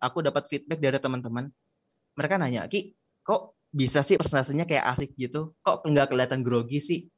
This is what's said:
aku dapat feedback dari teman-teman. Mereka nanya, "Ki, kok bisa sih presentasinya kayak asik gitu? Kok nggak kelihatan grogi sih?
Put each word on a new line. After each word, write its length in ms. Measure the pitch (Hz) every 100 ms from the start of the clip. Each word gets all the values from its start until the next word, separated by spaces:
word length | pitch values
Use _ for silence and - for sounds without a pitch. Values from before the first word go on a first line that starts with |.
aku 160 | 127 170 143
dapat 240 | 143 -
feedback 320 | 143 - 160
dari 160 | 139 135
teman-teman. 560 | 131 127 120 120 143 - _ _ _ _ _ -
Mereka 240 | 147 190
nanya, 240 | 135 120 -
"Ki, 260 | 202 - _ _ _
kok 320 | - 262 - _ _
bisa 320 | 143 127 143
sih 160 | 139 180
presentasinya 480 | - 139 131 147 170
kayak 320 | 143 123 127
asik 160 | 135
gitu? 400 | - 123 151 156 -
Kok 240 | 185 - 156
nggak 240 | 143 139
kelihatan 320 | 127 123 131
grogi 400 | 120 120 117 143
sih? 240 | 160 170 -